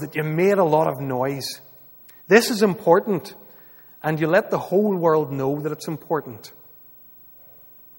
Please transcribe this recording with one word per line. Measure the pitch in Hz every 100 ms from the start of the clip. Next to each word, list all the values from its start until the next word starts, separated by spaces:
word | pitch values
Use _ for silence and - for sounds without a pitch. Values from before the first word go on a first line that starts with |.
that | -
you | 156
made | 156 156 190 196
a |
lot | 170 151 160
of | 135
noise. | 139 127 135 139 - - - - - - - - -
This | 208 233
is | 220
important, | 208 165 - 180 214 180 - - - - - _ _ _
and | 151 156
you | 156
let | 185 220
the | 202
whole | - 185 214 185
world | 165 156 147
know | 135 135 147
that | 151
it's | 151 -
important." | 151 - 156 131 110 - - - - - - - - - - - - - - -